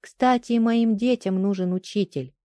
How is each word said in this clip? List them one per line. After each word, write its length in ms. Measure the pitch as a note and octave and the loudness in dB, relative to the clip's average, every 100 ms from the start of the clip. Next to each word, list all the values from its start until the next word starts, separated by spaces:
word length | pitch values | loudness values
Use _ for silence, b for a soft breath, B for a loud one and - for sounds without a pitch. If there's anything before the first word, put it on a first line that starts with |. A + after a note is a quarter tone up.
Кстати, 520 | - _ B3+ B3 - | -20 _ 2 2 0
и 40 | A#3 | 0
моим 380 | A3+ A#3 A3+ G#3 | 2 2 2 0
детям 440 | A#3+ B3 G#3 F#3+ | 0 0 -2 -2
нужен 320 | G3 F#3+ F#3 | -2 -2 -2
учитель. 600 | F#3 - G#3 F#3 C#3+ C3 _ | -4 -4 -4 -4 -4 -10 _